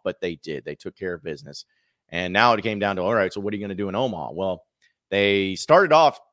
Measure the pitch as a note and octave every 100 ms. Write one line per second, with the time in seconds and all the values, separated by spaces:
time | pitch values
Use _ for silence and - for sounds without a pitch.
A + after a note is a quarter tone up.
0 | F#2+ F2+ F2+ E2 - D2 A#1+ D2+ - -
1 | F#2+ E2+ D#2+ D2 C#2+ D2 - _ _ _
2 | _ E2+ F2+ F#2+ A#2+ A2+ G#2+ G#2 G2+ F#2+
3 | F2+ A2+ F#2+ G2+ G2+ G#2 G2+ F#2+ G2+ G2
4 | B2+ F2+ C2 D2+ F#2+ F2+ _ _ _ _
5 | _ G2 G2+ G2+ F#2+ F#2 - E3 F#3+ D#3
6 | D#3 - _